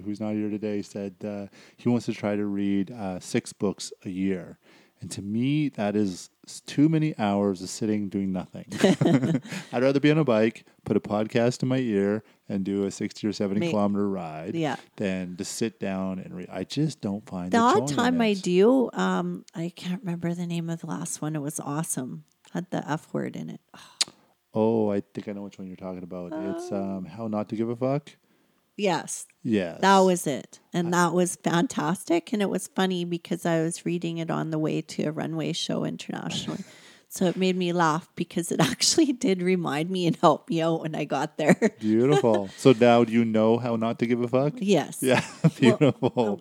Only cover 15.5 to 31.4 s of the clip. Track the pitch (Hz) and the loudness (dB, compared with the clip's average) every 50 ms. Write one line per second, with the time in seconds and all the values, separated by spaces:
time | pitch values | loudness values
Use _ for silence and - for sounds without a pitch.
15.5 | - - 117 113 - _ 104 98 95 95 95 95 92 92 95 87 87 90 90 - | -4 -4 -4 -4 -4 _ -6 -4 -4 -4 -4 -4 -6 -6 -10 -10 -12 -12 -12 -10
16.5 | 95 92 95 - - 139 156 156 131 - - 104 98 104 - - 95 92 90 - | -8 -8 -8 -6 -2 -2 -2 -2 -2 -4 -4 -4 -4 -4 -6 -8 -8 -8 -4 0
17.5 | - 233 233 247 339 415 - 285 285 262 240 247 254 247 233 214 208 190 - 185 | 2 4 4 4 4 2 2 0 0 0 0 2 2 2 2 0 0 0 0 2
18.5 | 180 180 196 233 262 269 233 - - - 185 190 185 185 175 175 175 185 - - | 4 6 6 6 6 4 2 0 -2 -2 -2 0 0 0 -2 -4 -6 -8 -12 -12
19.5 | - 170 165 175 - - - 180 180 185 - 175 170 170 170 170 175 180 175 170 | -10 -8 -8 -8 -8 -8 -6 -6 -6 -4 -4 -6 -6 -4 -4 -4 -4 -4 -6 -4
20.5 | 170 170 165 165 165 165 - 160 - - 170 - - - 151 151 156 151 139 147 | -4 -4 -4 -4 -6 -8 -6 -8 -8 -6 -6 -8 -8 -6 -6 -4 -4 -4 -6 -6
21.5 | - 151 - - 143 156 165 - - - 127 123 - 160 - _ _ _ _ - | -8 -8 -6 -4 -4 -4 -4 -4 -4 -6 -6 -8 -10 -12 -14 _ _ _ _ -10
22.5 | - 175 180 - - 160 - - 147 160 - - - 147 131 123 127 - 156 160 | -8 -8 -6 -6 -6 -6 -4 -4 -6 -6 -6 -6 -6 -6 -6 -6 -8 -10 -10 -12
23.5 | - - _ _ - - - - - - - - - _ _ _ _ _ _ _ | -14 -16 _ _ -20 -20 -20 -14 -10 -8 -8 -8 -10 _ _ _ _ _ _ _
24.5 | - 110 110 113 113 113 107 104 101 101 - _ - 110 98 107 101 101 101 98 | 0 2 2 4 4 2 2 2 0 -2 -4 _ -10 -10 -10 -8 -10 -10 -12 -14
25.5 | - - 95 92 92 - 95 92 92 92 92 87 90 90 87 87 - - - - | -14 -14 -14 -14 -12 -12 -12 -10 -10 -10 -10 -10 -10 -10 -8 -8 -8 -8 -8 -6
26.5 | - - - - 104 98 98 98 95 95 92 - - 107 117 110 107 104 107 - | -8 -8 -8 -6 -6 -4 -4 -4 -6 -6 -8 -10 -10 -10 -6 -4 -4 -4 -4 -4
27.5 | 113 107 113 117 120 117 127 131 139 147 - - - _ _ _ _ _ _ _ | -4 -4 -4 -4 -2 -2 -2 0 0 -2 -4 -8 -16 _ _ _ _ _ _ _
28.5 | _ _ _ _ _ - 208 190 165 139 - - - - - - _ _ - 139 | _ _ _ _ _ -2 0 0 0 0 -2 -6 -10 -12 -12 -16 _ _ -2 0
29.5 | 110 202 185 165 - - 190 190 196 196 190 190 180 175 - 156 131 104 - - | 2 2 2 0 -2 2 6 6 8 8 8 6 4 2 0 -4 -4 -4 -8 -12
30.5 | - - _ _ - 175 175 170 175 175 175 170 165 180 180 175 - - | -20 -20 _ _ -4 -2 0 2 4 4 4 4 4 2 2 0 -2 -4